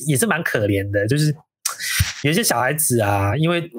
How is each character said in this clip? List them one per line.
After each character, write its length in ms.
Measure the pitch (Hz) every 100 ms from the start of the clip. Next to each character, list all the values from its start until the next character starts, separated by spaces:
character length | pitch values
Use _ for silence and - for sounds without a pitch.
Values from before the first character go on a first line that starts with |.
| 151
也 80 |
是 120 | 131 226
蛮 160 | 156
可 240 | - 123 104
怜 240 | 98 101
的， 180 | 101 107
就 80 | 147
是 180 | 151 143 _ _ - - - - - -
有 80 | 143
一 40 |
些 80 | 180
小 180 | 226 117
孩 140 | 127
子 260 | 151 - 117
啊， 340 | 101 101 101
因 140 | 131 160
为 220 | 170 -